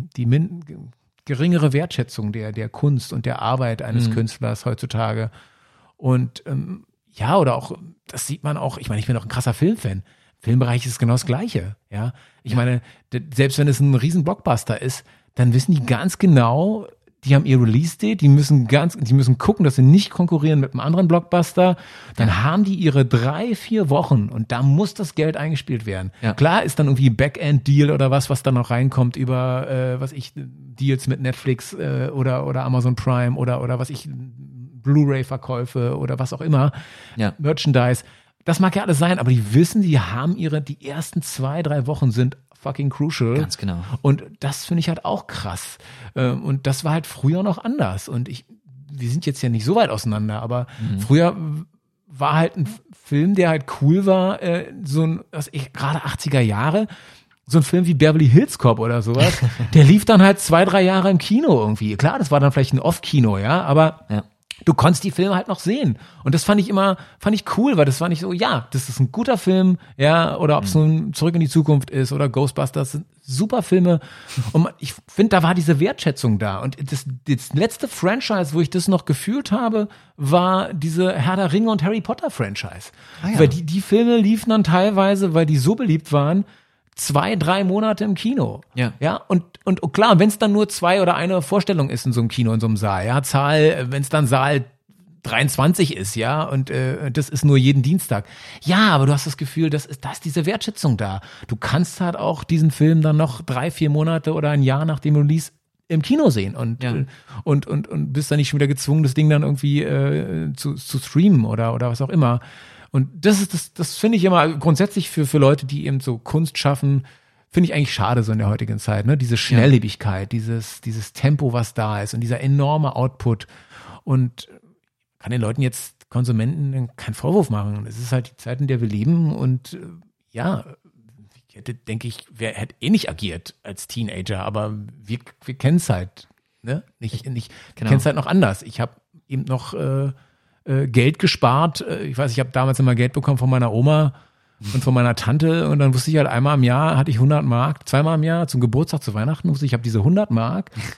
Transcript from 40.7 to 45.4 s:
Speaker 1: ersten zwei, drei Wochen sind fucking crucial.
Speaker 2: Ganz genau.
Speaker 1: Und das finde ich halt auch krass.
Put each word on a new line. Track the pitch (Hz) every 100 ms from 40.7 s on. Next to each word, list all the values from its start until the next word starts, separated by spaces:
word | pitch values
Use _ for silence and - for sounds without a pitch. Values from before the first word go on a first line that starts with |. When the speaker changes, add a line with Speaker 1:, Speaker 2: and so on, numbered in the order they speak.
| 143 131
Speaker 1:
ersten | 151 - 175
zwei, | - - 131 151
drei | 156 147 127
Wochen | 147 131
sind | 113 127 - _
fucking | _ - - 139
crucial. | - 147 151 117 131
Speaker 2:
Ganz | 151 -
genau. | 101 87 95 127
Speaker 1:
Und | 143 143 - -
das | 139 143 -
finde | 170
ich | 165
halt | 165 -
auch | 202 -
krass. | -